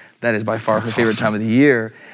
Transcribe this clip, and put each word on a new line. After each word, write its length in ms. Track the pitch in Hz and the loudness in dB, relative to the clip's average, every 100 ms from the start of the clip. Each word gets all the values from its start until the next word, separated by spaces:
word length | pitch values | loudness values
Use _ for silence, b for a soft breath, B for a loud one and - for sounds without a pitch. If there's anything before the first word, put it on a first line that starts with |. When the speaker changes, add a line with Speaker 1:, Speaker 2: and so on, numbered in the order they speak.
| B B | B B
Speaker 1:
That 160 | 117 107 | -4 -4
is 80 | |
by 140 | 110 110 | -4 -4
far 180 | 113 107 | 0 -2
her 40 | |
Speaker 2:
That's 100 | 113 | 0
Speaker 1:
favorite 220 | 123 113 | 0 2
Speaker 2:
awesome. 100 | 107 | 2
Speaker 1:
time 100 | 113 | 0
of 60 | 107 | -2
the 60 | 110 | 0
year. 440 | 120 143 117 113 B B | 2 4 2 -2 B B